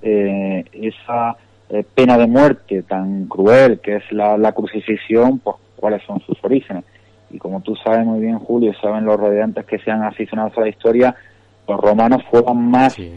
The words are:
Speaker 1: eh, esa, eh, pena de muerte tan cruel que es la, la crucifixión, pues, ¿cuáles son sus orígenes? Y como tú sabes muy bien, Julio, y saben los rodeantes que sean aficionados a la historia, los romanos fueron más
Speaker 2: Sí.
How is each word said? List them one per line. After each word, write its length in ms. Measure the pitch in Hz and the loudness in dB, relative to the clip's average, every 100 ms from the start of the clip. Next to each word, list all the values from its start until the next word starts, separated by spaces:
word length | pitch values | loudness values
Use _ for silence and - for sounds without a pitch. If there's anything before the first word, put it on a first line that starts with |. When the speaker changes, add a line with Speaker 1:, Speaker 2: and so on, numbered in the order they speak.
Speaker 1:
eh, 640 | 110 104 101 98 98 95 85 | -2 0 0 -2 -4 -6 -8
esa, 640 | 107 110 - - 120 117 - _ _ - | -10 -10 -10 -8 -4 -4 -6 _ _ -8
eh, 160 | 104 - | -6 -2
pena 240 | - 123 120 | 2 4 4
de 80 | 117 | 4
muerte 560 | 123 147 127 - 98 | 4 4 2 -4 -6
tan 460 | 87 95 95 98 95 | -4 -6 -6 -6 -6
cruel 520 | - 98 127 131 104 | 0 4 6 6 2
que 160 | - 104 | -4 -6
es 140 | - | -6
la, 240 | 104 104 107 | -2 0 2
la 160 | 107 | 0
crucifixión, 880 | 104 107 107 104 107 - 113 120 135 | -2 -6 -6 -6 -6 0 2 2 0
pues, 200 | 104 - _ - | -6 -10 _ -6
¿cuáles 260 | 104 104 - | -4 -4 -6
son 120 | 98 | -10
sus 220 | - - | -8 -6
orígenes? 420 | 98 135 - 92 - _ _ _ _ | -2 -2 -2 -12 -14 _ _ _ _
Y 80 | - | -16
como 240 | 95 95 | -12 -10
tú 140 | 98 107 | -8 -6
sabes 280 | 110 113 | 0 0
muy 160 | 113 110 | 0 -2
bien, 200 | 110 113 | -2 -4
Julio, 320 | - 120 113 | -2 0 0
y 100 | 98 | -2
saben 240 | 104 107 110 | -4 -2 0
los 140 | 104 | 0
rodeantes 440 | 104 104 110 110 - | 0 0 -2 -6 -8
que 120 | 107 | -8
sean 240 | - 110 | -4 -4
aficionados 560 | 107 101 107 110 107 - | -4 -8 -8 -6 -6 -2
a 40 | |
la 80 | 110 | -4
historia, 460 | 107 113 117 127 - _ _ _ _ - | 0 0 2 2 0 _ _ _ _ -8
los 120 | 101 | -2
romanos 440 | 104 107 117 127 - | 2 2 2 0 2
fueron 400 | 120 120 120 120 | 2 2 0 2
más 260 | 123 131 117 | 2 2 0
Speaker 2:
Sí. 180 | 87 | -12